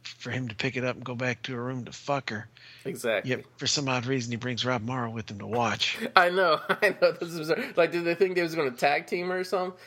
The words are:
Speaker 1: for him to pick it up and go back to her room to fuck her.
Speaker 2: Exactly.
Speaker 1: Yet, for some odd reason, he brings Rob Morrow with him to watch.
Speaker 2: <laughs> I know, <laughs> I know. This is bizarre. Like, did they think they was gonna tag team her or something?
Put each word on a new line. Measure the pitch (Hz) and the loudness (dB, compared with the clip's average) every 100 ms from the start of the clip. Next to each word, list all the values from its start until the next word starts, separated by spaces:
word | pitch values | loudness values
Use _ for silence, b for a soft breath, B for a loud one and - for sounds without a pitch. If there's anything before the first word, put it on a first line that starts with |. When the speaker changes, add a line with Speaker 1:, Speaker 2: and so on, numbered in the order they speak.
Speaker 1:
for | - - 127 | -14 -12 -6
him | 117 127 | -4 -4
to | |
pick | 107 131 123 | -2 -2 0
it | |
up | 127 123 | -2 -4
and | |
go | 127 | -8
back | 120 127 117 | -2 -2 -2
to | - | -6
her | 123 | -6
room | 123 131 113 | -4 -6 -8
to | |
fuck | - - 139 - | -10 -2 -2 0
her. | 107 113 B B B | -8 -10 B B B
Speaker 2:
Exactly. | - - 120 104 131 | -10 -4 0 0 0
Speaker 1:
Yet, | 127 - - | -4 -4 -6
for | 135 | -2
some | - 139 | 0 2
odd | 127 120 | 0 0
reason, | 135 120 | -2 -2
he | 117 | -4
brings | 123 117 | -4 -2
Rob | 127 123 | 0 0
Morrow | 110 131 117 | -2 -4 -4
with | 113 107 | -6 -8
him | 104 | -10
to | 101 | -2
watch. | 117 113 101 - - 220 | 2 2 2 -2 -2 4
Speaker 2:
<laughs> | - | 6
I | 180 | 6
know, | 185 180 151 | 4 4 2
<laughs> | - | 0
I | 185 202 185 | 2 2 6
know. | 175 | 2
This | 165 175 | 2 -6
is | 165 | -4
bizarre. | 156 156 262 185 | 0 0 0 2
Like, | 165 | 2
did | 170 | 2
they | 170 | 0
think | 170 190 | 2 2
they | 180 | 4
was | 170 | 0
gonna | 160 139 | 0 -2
tag | 120 143 147 170 | 2 2 2 0
team | 180 180 | -4 -2
her | 185 | -2
or | |
something? | 185 190 180 185 | 0 0 -2 -6